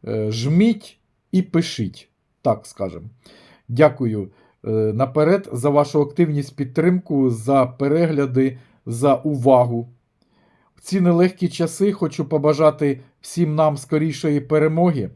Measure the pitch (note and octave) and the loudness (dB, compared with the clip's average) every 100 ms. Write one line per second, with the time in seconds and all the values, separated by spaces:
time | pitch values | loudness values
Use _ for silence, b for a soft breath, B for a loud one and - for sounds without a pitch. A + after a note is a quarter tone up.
0 | A2 A2 G#2+ A2+ B2+ E3 A3+ A3 - _ | -4 -4 -2 -2 0 2 2 0 -8 _
1 | _ _ _ F#3 F#3 E3 E3+ - G2 - | _ _ _ -2 0 -2 -2 -6 -8 -8
2 | _ _ _ _ B2+ G#2+ - - G2 E2 | _ _ _ _ -2 -2 -6 -10 -10 -10
3 | G2+ _ b b b b - A#2+ D3+ D3 | -18 _ b b b b -8 2 2 2
4 | B2 G#2+ G2 b b b - A2 G#2+ G#2+ | -4 -4 -8 b b b -4 -2 -2 -2
5 | C3 C#3+ D#3 F#3+ G3 B2 C#3 C#3+ C#3+ D#3 | -2 0 2 2 -2 -4 0 2 2 0
6 | C#3+ - E3+ C#3+ C3+ - C3 C#3 E3+ F3+ | -2 0 -2 -2 -6 -8 -6 -2 0 0
7 | - C#3+ C3 A2+ A2 C#3 B2+ B2+ C#3 D#3 | -2 0 0 0 0 2 0 -2 -2 0
8 | E3+ D3+ C#3 B2+ C3 B2+ B B - A#2 | 0 0 0 0 0 -4 B B -12 -2
9 | C#3+ C3 D3+ C#3+ B2+ B2+ B2 A#2 A#2+ _ | 0 0 0 0 4 4 4 -2 -8 _
10 | _ _ _ _ _ _ _ _ - F#3+ | _ _ _ _ _ _ _ _ -4 0
11 | F3+ F3 F#3 F#3+ F3 - E3 - G3+ G3+ | 2 4 2 0 -4 -2 -6 0 -2 0
12 | D#3+ - C#3+ D#3 D3 D3 D#3 D3+ D3 C3 | -6 -4 -4 0 0 4 2 2 -2 -2
13 | B B - - E3 D3+ D#3 D3 - D#3 | B B -10 -2 -2 2 0 0 -4 -2
14 | D#3+ C#3+ D#3+ D3 B2+ D#3 D#3 D#3+ F3 C#3 | -2 -2 -2 -2 0 0 0 2 0 0
15 | F#2+ | -6